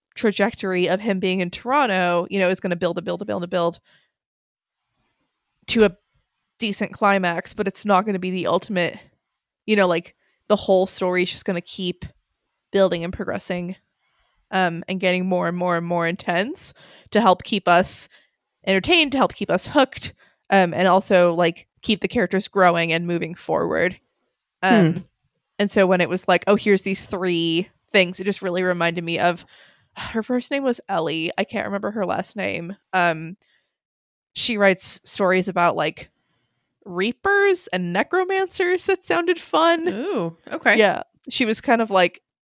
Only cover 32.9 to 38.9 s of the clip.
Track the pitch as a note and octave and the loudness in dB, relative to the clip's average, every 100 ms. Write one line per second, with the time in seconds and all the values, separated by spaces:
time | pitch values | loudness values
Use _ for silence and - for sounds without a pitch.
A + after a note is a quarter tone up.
32.9 | F#3 F3 D#3+ D#3+ F#3 _ _ _ _ _ | 0 0 -2 -8 -16 _ _ _ _ _
33.9 | _ _ _ _ - - A3 G3+ F#3 - | _ _ _ _ -6 -2 4 4 4 -2
34.9 | - - - F#3+ F#3 F#3+ F3 F3 D#3 D#3 | -10 -10 -2 2 2 0 2 2 2 -2
35.9 | - - _ _ _ _ _ _ _ - | -4 -20 _ _ _ _ _ _ _ -12
36.9 | F3 G3+ B3 G4 G4+ G4+ F#4 - F#3 F3+ | -4 -4 -2 0 2 4 2 -2 -4 -2
37.9 | F3+ A#3+ F4+ F#4 F#4+ F#4+ - F4+ F4+ - | -2 0 0 0 -2 -4 -2 -2 -2 -2